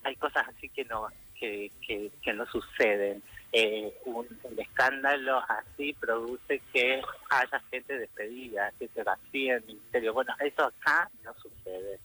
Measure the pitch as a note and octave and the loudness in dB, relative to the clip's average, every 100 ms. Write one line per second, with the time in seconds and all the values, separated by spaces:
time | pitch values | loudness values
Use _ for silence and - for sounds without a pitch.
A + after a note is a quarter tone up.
0 | - C3+ D3+ D3 B2 A#2 C3+ - B2+ A2+ | -6 -4 -2 0 -2 -4 -14 -8 -4 -4
1 | A2 - - - A#2 G#2 G#2 - - G#2+ | -6 -10 -20 -8 -6 -4 -8 -12 -8 -6
2 | G#2 - - G#2+ A#2+ A#2 - - A#2 G2+ | -6 -6 -4 -4 -2 -4 -6 4 4 6
3 | G2+ G2+ - - - A#2 A2 G#2+ G#3+ - | 2 0 -8 -20 0 4 4 2 -4 -8
4 | B2+ A#2 A#2+ A#2 C3 A2 - - B2+ C3+ | -8 -6 -8 -10 -12 -8 -8 2 2 4
5 | C#3 C#3+ C3 C3 - A2 - - C#3+ C#3+ | 2 2 2 0 2 -4 -4 -8 -6 -4
6 | C3 A#2 A#2 B2 - C#3 - C3 B2 C3 | -2 -2 -2 -8 -4 -4 0 2 2 2
7 | C3 - - C3+ B2+ C3+ - B2+ B2+ C#3 | -2 -10 0 2 2 -2 -4 -10 -6 -6
8 | A2 - G#2+ B2+ B2+ G#2 G2+ - A#2 - | -6 -8 -8 -8 -8 -2 -2 -2 -10 -4
9 | G#2 F#2+ - C#3 C3+ B2 A2 G#2+ - B2 | -2 -2 -4 -2 2 0 -2 -20 -2 0
10 | A2 A2+ B2 - D3 - C#3+ - - D3+ | 2 0 0 0 -2 2 0 2 2 2
11 | F3 _ - A#2 - - - F#2 G2 F#2+ | 2 _ -18 -18 -18 -18 -10 -8 -8 -10